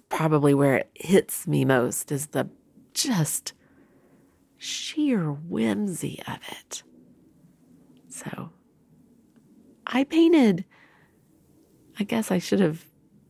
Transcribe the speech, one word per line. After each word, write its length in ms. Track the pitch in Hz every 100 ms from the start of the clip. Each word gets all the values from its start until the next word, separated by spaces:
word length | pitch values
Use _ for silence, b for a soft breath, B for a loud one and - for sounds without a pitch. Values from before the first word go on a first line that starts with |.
| _
probably 460 | - 160 151 143
where 240 | 139 143 127
it 120 | -
hits 520 | - 160 190 - - -
me 200 | 147 131
most, 440 | 127 123 - -
is 180 | 143 -
the 220 | 143 - - _ _ _
just 600 | - 294 196 151 - - - b b b b b b b b _ _
sheer 720 | - - - 311 294 220 156
whimsy 920 | 143 165 214 226 202 202 165 - - -
of 140 | - -
it. 340 | - - - - - _ _ _ _ _ _ _ _ _ _ _
So 440 | - - - 165 - _ _ _ _ _ _ _ _ _ - _ _ -
I 200 | 247 277
painted, 580 | 320 330 330 226 180 - b b b b b _ _ _ _ _ _ _ -
I 60 | 202
guess 260 | 226 214
I 60 | 185
should 240 | - 196
have 240 | 170 165 - _ _ _